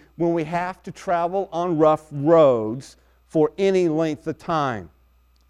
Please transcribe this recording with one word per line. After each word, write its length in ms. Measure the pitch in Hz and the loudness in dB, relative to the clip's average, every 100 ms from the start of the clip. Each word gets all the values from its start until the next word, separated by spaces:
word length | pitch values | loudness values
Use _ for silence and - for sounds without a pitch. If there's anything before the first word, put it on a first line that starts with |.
| _ - | _ -6
when 180 | 170 | -2
we 120 | 170 156 | -2 -4
have 360 | 170 180 185 | -6 -8 -12
to 80 | - | -16
travel 580 | - - 175 170 190 190 | -10 -4 -2 -2 -4 -6
on 260 | 165 175 156 | -4 -2 2
rough 300 | 156 151 - | 4 2 -4
roads 840 | 147 143 165 143 120 110 127 - _ _ _ _ | -4 4 6 6 4 -2 -8 -12 _ _ _ _
for 240 | 160 151 - | 0 0 0
any 320 | 196 190 175 | 0 2 0
length 380 | 151 165 151 160 | -2 -4 -6 -10
of 100 | - | -10
time. 520 | - 160 139 110 82 _ _ _ _ _ | -6 -4 -4 -6 -12 _ _ _ _ _